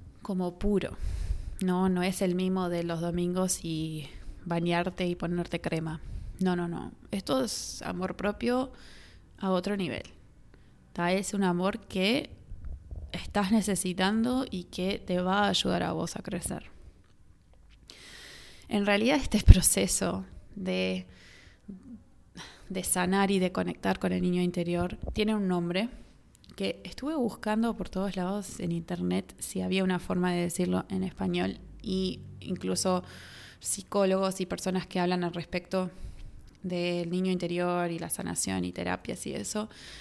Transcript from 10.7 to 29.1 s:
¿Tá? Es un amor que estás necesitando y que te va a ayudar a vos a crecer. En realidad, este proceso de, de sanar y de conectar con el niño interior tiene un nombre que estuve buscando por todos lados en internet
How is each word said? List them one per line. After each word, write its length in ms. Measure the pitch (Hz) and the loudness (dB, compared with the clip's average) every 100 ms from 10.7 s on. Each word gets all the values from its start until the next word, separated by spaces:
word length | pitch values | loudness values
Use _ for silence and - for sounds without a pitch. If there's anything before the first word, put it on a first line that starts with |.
| - - | -20 -12
¿Tá? 180 | - 175 | -2 2
Es 220 | 190 196 | 2 0
un 100 | 202 | 2
amor 360 | 185 175 185 226 | 4 4 2 0
que 500 | - 185 190 269 - - - - - - - - - | -4 2 4 2 0 -12 -14 -10 -10 -10 -10 -10 -8
estás 380 | - - 208 190 | -6 -2 2 4
necesitando 960 | 220 202 190 185 180 190 220 233 254 - | 4 4 2 0 2 4 4 2 2 0
y 160 | 180 175 | -4 -6
que 340 | - 185 - | -2 -2 -2
te 220 | - 180 | 0 0
va 240 | 180 196 202 | 4 4 4
a 40 | |
ayudar 340 | 185 190 175 | 4 2 2
a 100 | 170 | 0
vos 220 | 165 170 - | -2 -2 -4
a 80 | |
crecer. 460 | - 175 - - - - - - - - - - - - - - - - - - - - - - - | -6 -4 -4 -6 -10 -16 -20 -20 -20 -20 -20 -20 -20 -20 -20 -20 -20 -20 -18 -18 -18 -18 -18 -18 -2
En 180 | 208 202 | 2 4
realidad, 320 | 202 226 285 | 6 6 4
este 220 | - 214 | 4 6
proceso 840 | - 185 - - 196 - 185 185 190 - - 202 | 10 10 10 4 2 0 0 -2 -6 -14 -14 -8
de, 500 | 185 185 185 185 185 - - - - - - 190 254 233 - - - - - - - | -4 -2 0 -2 -6 -16 -20 -20 -20 -20 -18 -18 -16 -18 -18 -20 -20 -18 -18 -16 -8
de 140 | 185 | -4
sanar 480 | 185 185 180 196 196 | 0 2 4 6 6
y 80 | 196 | 4
de 120 | 180 | 4
conectar 480 | 185 180 - 190 190 | 2 -2 0 0 2
con 120 | 180 | 2
el 100 | 185 | 2
niño 200 | 180 180 | 2 4
interior 560 | 180 175 175 175 180 - - | 2 2 0 0 0 -4 -4
tiene 220 | - 214 214 | 0 2 2
un 120 | 190 | 2
nombre 420 | 180 170 180 240 - - - - - - - | 2 2 0 -2 -6 -18 -20 -20 -20 -16 -6
que 260 | 196 190 | -6 -6
estuve 320 | 190 - 277 320 | -10 -8 -4 0
buscando 600 | 233 - 214 214 233 220 | -2 -2 -2 2 2 0
por 140 | 180 | -4
todos 260 | 185 196 185 | -2 -2 0
lados 440 | 180 208 190 - | -2 -2 -4 -6
en 120 | 175 | -2
internet 640 | 170 170 175 180 | -2 -2 -2 0